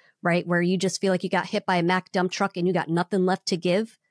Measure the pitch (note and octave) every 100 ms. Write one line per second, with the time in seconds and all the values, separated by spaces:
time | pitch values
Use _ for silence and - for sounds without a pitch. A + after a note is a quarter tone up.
0 | _ _ F3+ E3+ F3 F3 F3 F#3 F#3+ -
1 | G3 F3+ F3+ F#3 - G#3 - F3+ E3+ F#3
2 | - F#3+ F3+ - G3 F#3 F3+ F3 - E3
3 | F3+ F#3+ F#3 F#3 - F3 F3 F3+ A3+ -
4 | _